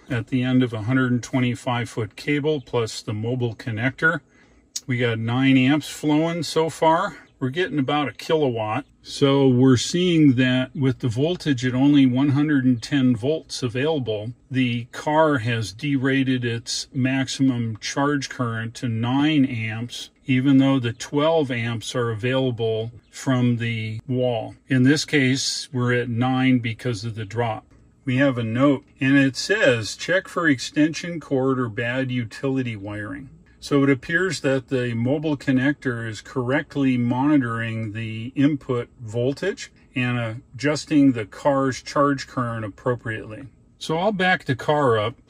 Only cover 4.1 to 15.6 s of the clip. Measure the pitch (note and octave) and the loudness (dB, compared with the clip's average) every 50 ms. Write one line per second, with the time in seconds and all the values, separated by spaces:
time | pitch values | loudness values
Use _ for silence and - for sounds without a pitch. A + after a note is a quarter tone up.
4.1 | C4 - - _ _ _ _ _ _ _ _ _ _ - - - B2+ A#2+ B2 A#2+ | 0 0 -6 _ _ _ _ _ _ _ _ _ _ -14 -6 -4 -2 0 0 0
5.1 | A2+ A2 A2+ A2+ A#2+ B2+ C3+ C3+ C3+ C3 B2+ C3 D3 D3+ - - - - - D3+ | 0 -2 -2 -2 0 2 4 4 6 6 6 4 4 2 0 -4 -10 -6 0 2
6.1 | D3 D3+ D#3+ E3 E3+ F3 D#3 - - D#3+ D#3+ D#3+ - - E3 D#3+ D#3+ E3+ G3 G3+ | 2 2 2 0 -2 -4 -6 -2 0 0 0 0 0 2 4 4 4 4 2 -2
7.1 | D3+ - - _ _ _ - B2+ C3 F3 F#3 - D3+ D3+ C3+ C3+ D3 D3 D3 B2 | -6 -10 -18 _ _ _ -4 -4 -2 -2 -2 -2 0 -2 0 0 0 -2 -2 -4
8.1 | - - - - E3 D#3 D3+ C3 A#2 A2+ A2 G#2+ A2 C3 - - _ _ _ - | -6 -10 -2 0 2 2 2 2 0 -2 -4 -2 -4 -4 -6 -8 _ _ _ -14
9.1 | - - C#3+ C#3 C#3 C#3 C#3 C3+ B2+ B2 B2+ C3+ C3 A#2+ - - - F3 F3+ F3+ | -2 0 2 4 4 4 4 4 6 6 6 6 6 4 2 0 -2 0 2 2
10.1 | E3+ D#3+ D3+ C#3+ B2 B2 C3 B2+ B2+ B2+ B2+ - - E3 C3 C3+ A#2+ - - B2+ | 4 6 6 6 6 6 4 2 2 0 0 -2 -4 -2 0 0 0 0 -4 -4
11.1 | G#2 B2 C#3+ E3 F3+ F3+ - D#3 C#3+ A#2+ B2 B2+ B2 B2+ C3+ C#3+ D3 C#3+ C3+ B2+ | -2 0 0 -2 -2 -4 -2 -2 -2 0 0 -2 0 2 4 6 6 6 6 6
12.1 | B2 B2+ C#3 D3 B2+ C#3+ D3 D#3 D3+ C3+ B2 C3 B2+ A#2 - - D3 C#3+ C3 B2+ | 4 4 2 2 2 2 2 2 2 2 4 4 2 2 0 -2 0 2 4 4
13.1 | B2 G#2+ A2 C#3 D#3 D#3 - - - - C3+ B2 G#2+ B2 C3+ D#3 E3 C#3+ B2+ A2 | 2 2 0 -2 -2 -2 -4 -8 -8 -6 -6 -4 -2 -2 0 0 0 -2 -2 -4
14.1 | G#2+ G#2 G#2+ A#2 B2 - _ _ C3 B2+ B2+ B2 A#2+ A#2+ A#2+ - - - - D#3 | -4 -4 -6 -8 -12 -14 _ _ -2 0 0 0 0 -4 -6 -10 -14 -8 -4 0
15.1 | D3+ D#3 D#3+ D#3 D3 C3 G#2+ B2 A#2+ A2+ | 4 4 4 4 4 2 0 -2 -2 -2